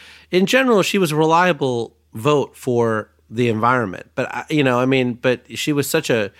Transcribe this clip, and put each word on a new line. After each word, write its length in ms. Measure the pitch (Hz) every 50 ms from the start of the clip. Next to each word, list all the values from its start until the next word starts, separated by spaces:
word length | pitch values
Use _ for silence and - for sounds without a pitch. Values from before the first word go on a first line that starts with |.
| - - - - - -
in 160 | - 180 190 -
general, 360 | - 254 269 254 233 196 170
she 140 | - - 202
was 140 | 185 156 151
a 20 |
reliable 800 | 151 160 156 160 165 180 180 165 139 143 131 123 117 113 - _ _ _ _ -
vote 440 | 113 110 143 147 143 117 - - -
for 520 | - 131 123 120 117 113 113 107 107 _ _ _ _ -
the 180 | 107 113 123 120
environment. 640 | 110 107 110 120 127 127 117 98 87 - - _ -
But, 180 | - 127 - -
I, 120 | 123 - -
you 140 | 156 151 139
know, 160 | 131 123 120
I 60 | 127
mean, 280 | 131 135 131 127 123 117
but 440 | 117 - 131 123 117 _ - 113 113
she 140 | - 151
was 180 | 151 143 135 -
such 200 | - 139 135 -
a 220 | 135 113 104 98 -